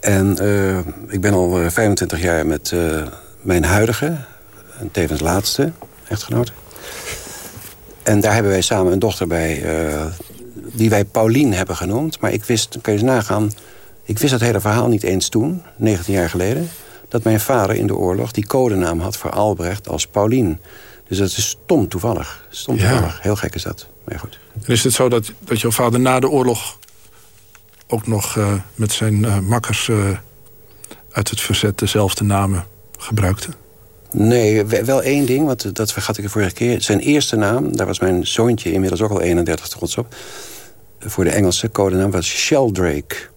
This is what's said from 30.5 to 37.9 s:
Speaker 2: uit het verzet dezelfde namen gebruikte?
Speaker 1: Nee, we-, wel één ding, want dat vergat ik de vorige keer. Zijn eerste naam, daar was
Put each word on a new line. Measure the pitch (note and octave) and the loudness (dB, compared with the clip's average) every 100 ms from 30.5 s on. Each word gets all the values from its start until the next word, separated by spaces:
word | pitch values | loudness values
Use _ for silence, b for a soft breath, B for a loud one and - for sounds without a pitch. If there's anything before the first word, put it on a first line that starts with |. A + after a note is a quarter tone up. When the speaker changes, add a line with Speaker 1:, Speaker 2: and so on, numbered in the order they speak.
| - - B B B B | -20 -20 B B B B
Speaker 2:
uit | - G2+ | -4 -4
het | - | -4
verzet | - G2+ G#2+ G2 | -2 0 0 0
dezelfde | G2+ G#2+ G2+ - | 0 2 0 0
namen | G#2 G2+ G2 F#2 - - - - | 0 0 0 -2 -4 -16 -20 -16
gebruikte? | - A2 F#2+ F#2+ - - - - - - - | -4 0 0 0 -6 -14 -20 -20 -20 -20 -8
Speaker 1:
Nee, | - G#2+ B2 G#2+ G#2+ | 2 4 6 6 4
we-, | G#2 A#2 | 2 0
wel | A2+ C3+ | 2 2
één | - C#3+ C3+ | 2 2 2
ding, | C3 D3+ | 2 2
want | B2 G2+ | -2 -4
dat | F#2+ G#2+ | -4 -4
vergat | - - G#2 | -4 -4 -4
ik | |
de | G2+ | -4
vorige | G#2+ G2 | -2 -2
keer. | - A#2+ A#2+ | 0 0 0
Zijn | - G2+ | 0 0
eerste | - D3 C#3 A2 | 4 2 2 0
naam, | G2+ A#2+ D3 - | 0 0 0 -2
daar | |
was | F#2 | -2